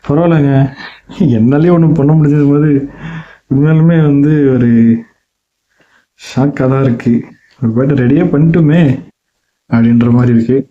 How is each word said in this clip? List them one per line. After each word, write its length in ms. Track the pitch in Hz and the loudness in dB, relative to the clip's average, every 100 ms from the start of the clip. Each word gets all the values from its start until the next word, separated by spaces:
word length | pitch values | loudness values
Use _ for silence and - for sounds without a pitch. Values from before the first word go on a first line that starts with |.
பரவாயில்லைங்க, 480 | - 143 170 160 139 139 135 - - - _ - 156 | -2 -2 0 0 0 0 -2 -6 -20 -20 _ -4 -2
என்னாலே 380 | 117 117 143 170 | 0 0 2 0
ஒண்ணும் 240 | 170 160 | 2 0
பண்ண 180 | 156 143 | 0 0
முடிஞ்சது 340 | 160 147 147 143 | 2 2 0 0
போது 220 | 143 151 139 135 - 165 165 - - _ | 0 0 -2 -4 -14 -16 -16 -18 -20 _
உண்மையாலுமே 480 | 131 151 160 165 165 | -2 0 2 2 2
வந்து 300 | 151 143 143 151 139 | 2 2 0 2 0
ஒரு 180 | 127 120 117 113 117 - _ _ _ _ _ _ _ _ _ _ _ | 0 2 2 2 0 -6 _ _ _ _ _ _ _ _ _ _ _
ஷாக்கா 440 | - - 143 - 131 | -10 -4 -4 -2 -2
தான் 160 | 135 | 0
இருக்கு. 280 | 131 120 120 117 - - _ _ | -2 -2 -2 -2 -4 -20 _ _
ஒரு 140 | 117 | -4
பேட்டை 240 | 113 143 135 | -2 -2 0
ரெடியே 280 | 123 147 | 0 0
பண்ணிட்டுமே 580 | 175 143 165 165 151 165 151 123 - _ _ _ _ _ _ | 0 0 0 2 2 2 0 -2 -8 _ _ _ _ _ _
அப்படின்ற 400 | 117 117 117 120 | 0 2 2 2
மாதிரி 240 | 120 123 | 2 2
இருக்கு. 240 | 117 113 135 - | 0 0 -2 -4